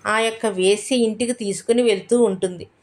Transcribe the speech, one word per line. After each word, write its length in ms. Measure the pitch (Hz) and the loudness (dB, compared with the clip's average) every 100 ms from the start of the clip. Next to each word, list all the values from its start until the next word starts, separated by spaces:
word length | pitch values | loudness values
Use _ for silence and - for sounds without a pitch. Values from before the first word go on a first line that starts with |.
| 208 | -2
ఆ 120 | 220 | 0
యొక్క 280 | 226 220 220 | -2 -2 -4
వేశ్య 500 | 185 190 208 - 254 | 0 2 2 0 0
ఇంటికి 360 | 220 220 240 | 0 0 -4
తీసుకుని 500 | 240 202 190 - 233 | -4 -4 -6 0 2
వెళ్తూ 340 | 240 196 - 240 | 2 0 0 2
ఉంటుంది. 440 | 220 190 190 170 - _ | 2 2 -4 -6 -18 _